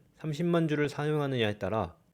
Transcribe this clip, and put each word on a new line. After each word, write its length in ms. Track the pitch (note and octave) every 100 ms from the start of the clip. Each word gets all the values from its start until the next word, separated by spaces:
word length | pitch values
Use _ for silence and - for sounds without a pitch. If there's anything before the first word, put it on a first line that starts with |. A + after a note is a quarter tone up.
| - -
삼십만 480 | D#3 D3 F3 E3+ E3
주를 220 | D3 C#3+
사용하느냐에 680 | C#3+ D3 D3+ C#3+ B2+ G#2+ G#2
따라 380 | F#2+ A2 F2 - _